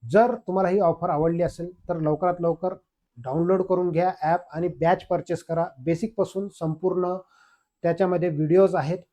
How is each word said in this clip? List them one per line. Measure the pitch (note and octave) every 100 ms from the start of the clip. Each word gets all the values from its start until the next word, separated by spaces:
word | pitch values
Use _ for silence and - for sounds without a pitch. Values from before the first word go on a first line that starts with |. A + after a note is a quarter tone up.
जर | A#2 F3+ A#3+ A#3+
तुम्हाला | - F#3 F#3
ही | F#3+
ऑफर | F3 E3 F3
आवडली | D3+ D#3+ E3+
असेल | F3+ - F3 F3+ -
तर | E3+
लवकरात | D3+ D3+ F3+ F3
लवकर | E3+ E3 F#3 - _ _ _ -
डाउनलोड | A#2+ D3 E3+ F#3+
करून | F#3+ F3+ F3+
घ्या | D#3+ F3+ F3+
ॲप | D#3 F3 F3
आणि | D#3 F3 C3
बॅच | D#3+ F#3 -
परचेस | F3+ F3+ F3+
करा. | - E3 E3+ -
बेसिकपासून | C3 E3 A3 G#3+ F#3 F#3+ G3+
संपूर्ण | - E3 D#3 F#3 F#3 F3+ F#3 - _ _ _ _ _
त्याच्यामध्ये | E3+ E3+ F#3+ F3+ F3
व्हिडिओज | D3+ D3+ F3 F#3+ F3
आहेत | C#3+ F3+ -